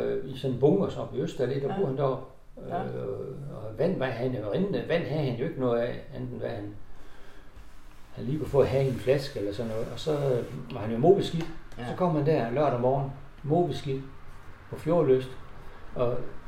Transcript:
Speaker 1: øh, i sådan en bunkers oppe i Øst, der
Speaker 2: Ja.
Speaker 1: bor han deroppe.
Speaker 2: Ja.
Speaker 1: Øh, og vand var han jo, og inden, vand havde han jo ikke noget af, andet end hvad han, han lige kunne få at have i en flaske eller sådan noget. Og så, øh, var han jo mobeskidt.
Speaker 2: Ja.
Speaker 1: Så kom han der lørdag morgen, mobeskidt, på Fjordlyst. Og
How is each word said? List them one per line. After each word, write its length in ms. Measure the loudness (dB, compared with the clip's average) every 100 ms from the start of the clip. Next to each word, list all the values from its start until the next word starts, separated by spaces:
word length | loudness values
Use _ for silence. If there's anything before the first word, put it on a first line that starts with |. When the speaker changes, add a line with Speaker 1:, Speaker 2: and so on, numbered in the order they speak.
Speaker 1:
øh, 280 | 0 -2 -4
i 40 | -4
sådan 160 | -2
en 60 | 4
bunkers 380 | 6 6 2 -2
oppe 200 | -6 -4
i 40 |
Øst, 160 | -4 0
der 100 | 0
Speaker 2:
Ja. 280 | 0 -2 0
Speaker 1:
bor 60 | 0
han 120 | 2
deroppe. 280 | 0 0 -6 -16 -18 -14 -6
Speaker 2:
Ja. 140 | -4
Speaker 1:
Øh, 520 | -4 -6 -6 -6 -8 -8 -10 -10
og 140 | -8 0
vand 180 | 0 2
var 60 | 0
han 260 | 0 -2 -2
jo, 120 | 0
og 60 | 0
inden, 340 | 2 0 0
vand 140 | 0 0
havde 180 | 0 0
han 100 | 0
jo 60 | -2
ikke 140 | -2
noget 200 | 0 2
af, 180 | 0 -4 -8 -8
andet 140 | -8
end 80 | -6
hvad 100 | -6
han, 240 | -6 -8 -8 -8 -6 -6 -8 -10 -12 -14 -14 -14 -14 -14 -14 -12
han 120 | -8 -4
lige 120 | -2
kunne 120 | 2
få 100 | 4
at 60 | 6
have 160 | 6 2
i 20 |
en 80 | 2
flaske 400 | 4 4 2 -4
eller 140 | -4
sådan 180 | -2 -4
noget. 160 | -2 -4
Og 60 | -4
så, 120 | -2
øh, 600 | 0 2 2 0 -6 -8
var 60 | -6
han 120 | -4
jo 60 | 4
mobeskidt. 500 | 8 8 6 -2 -2 -6 -8 -8
Speaker 2:
Ja. 80 | -4
Speaker 1:
Så 60 | 0
kom 200 | 2 4
han 100 | 4
der 260 | 4 2
lørdag 280 | 2 2 4
morgen, 300 | 4 2 0 -6 -12 -8
mobeskidt, 580 | 2 4 4 0 -2 -4 -6 -12 -12 -12 -12 -14 -10
på 60 | -4
Fjordlyst. 500 | 2 6 8 6 4 -6 -10 -10 -12 -10 -6 0
Og 220 | 2 2 0 -4